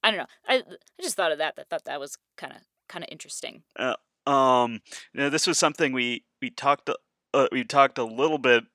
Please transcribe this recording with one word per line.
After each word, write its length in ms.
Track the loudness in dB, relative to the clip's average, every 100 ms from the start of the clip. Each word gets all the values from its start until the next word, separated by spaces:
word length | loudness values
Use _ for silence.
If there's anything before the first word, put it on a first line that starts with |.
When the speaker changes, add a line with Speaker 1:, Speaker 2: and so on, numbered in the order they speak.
Speaker 1:
I 80 | 0
don't 80 | 0
know. 80 | -8 _ -2
I, 80 | 0
I 460 | -2 -20 _ _
just 140 | -8 -2
thought 140 | -2
of 60 | 0
that. 160 | -4 -6
I 40 |
thought 220 | -10 -10
that 160 | -8 -10
was 180 | -10 -16 _ -18
kinda, 200 | -18 -18 _ _ _
kinda 180 | -14 -14
interesting. 540 | -16 -14 -12 -12 -14 _ -6
Speaker 2:
Uh, 160 | -6 -6 _ _ 0
um, 520 | 4 6 6 2 -2 _ -20 -14
you 60 | -4
know, 100 | -2
this 160 | 0 0
was 120 | 2
something 340 | 2 2 -2
we, 320 | 0 -4 -6 _ _
we 80 | -12
talked, 400 | -4 0 0 -2 -8 _ _ _
uh, 120 | 2 2
we 100 | 0
talked 360 | 0 4 4 2
a 60 |
little 340 | -8 0 0 2
bit 260 | 4 4 2